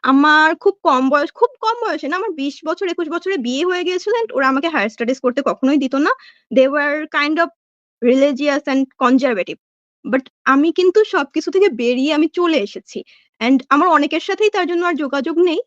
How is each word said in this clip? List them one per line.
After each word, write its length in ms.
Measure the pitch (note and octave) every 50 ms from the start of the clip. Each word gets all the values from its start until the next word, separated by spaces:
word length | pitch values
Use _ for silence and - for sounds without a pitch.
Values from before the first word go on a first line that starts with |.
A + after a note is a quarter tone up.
আমার 540 | - C4 C#4 C#4 C#4+ D4+ D4+ D#4 D#4 D#4 E4
খুব 200 | D#4+ - G4+ F#4+ _
কম 280 | - E4+ C4+ B3+ C4 C4+
বয়স, 220 | D4 D4 D4 -
খুব 160 | _ - A4+ C#5+ C5 _
কম 280 | A4+ A4 A#4 A#4+ A#4 G#4
বয়সে 200 | D#4 D4+ D4+ C4+
না, 80 | E4
আমার 140 | F#4 A4 A4
বিশ 300 | D#4+ C4+ C4+ C#4+ C#4 - -
বছর, 220 | D#4 E4+ - G4 F4
একুশ 200 | E4+ - E4+ D4+
বছরে 280 | D#4+ F4 - F#4 G4
বিয়ে 300 | D4+ A3 A#3+ B3+ C4+ E4+
হয়ে 180 | F#4 F4+ F4+ F4
গিয়েছিল 400 | F4 F4+ F#4 - G#4 A4 A#4 A#4
and 100 | - -
ওরা 140 | C4 C#4 C4
আমাকে 200 | C4+ C4+ D4+ E4
হায়ার 200 | D#4+ C4 G3 A3
স্টাডিজ 320 | - - A#3 A3+ C4 -
করতে 220 | - B3 A#3+ C#4+ C#4
কখনোই 320 | - E3+ - - C4 D4
দিত 180 | D4 C4 B3+ -
না। 160 | C4+ D4+ - C5 - - - _ _ _ _ A3
They 160 | B3+ C4 C4+
were 360 | C#4 D4 C#4+ D4 C#4+ D4+ D#4
kind 300 | - - D4+ C#4+ D4 D#4
of 120 | D#4+ E4+ E4 _ _ _ _ _ _ _ _ _ _ A3+
religious 560 | B3+ C4 C4+ C4+ D4 C#4+ C4 D4 C#4+ C#4 C#4+
and 240 | C#4+ C#4+ C4+ C4+ C4+ C4 _ _
conservative। 540 | C4 A#3+ C4 B3+ C4 C4 A#3 F#3 F3 - D#3+ _ _ _ _ _ _ _ _ _ _ -
But 100 | A3+ C4 C4 - _ _ _
আমি 280 | - C4+ C#4 D4 E4+
কিন্তু 320 | D#4 - F4+ F#4 F4+ G#4+ A4
সবকিছু 460 | - - F4 C#4 - _ D#4+ - -
থেকে 180 | - F#4+ G4+ G4
বেরিয়ে 460 | A#3+ A3 A#3+ A#3+ B3+ B3+ C4 D4+ D4+
আমি 140 | D4 D#4 D#4
চলে 300 | - F4+ F4 E4+ D#4+ C4
এসেছি। 460 | G3+ G3+ - F#3+ _ - - G#3+ - _ _ _ _ _ _ _
And 240 | A3 B3 C4+ B3+ C4 _
আমার 180 | C4+ D4 F4 F#4
অনেকের 320 | D#4+ C#4+ C#4+ - D#4 E4+
সাথেই 300 | - - F#4+ F#4 G#4+ G#4
তার 160 | - G4+ F4+
জন্য 200 | D#4+ F4 E4+ F4+
আর 80 | F4 E4+
যোগাযোগ 440 | C4+ D4+ C4 C#4 C#4 B3 E4 D#4+ E4
নেই। 220 | F4+ F4 D#4 F4+ B4+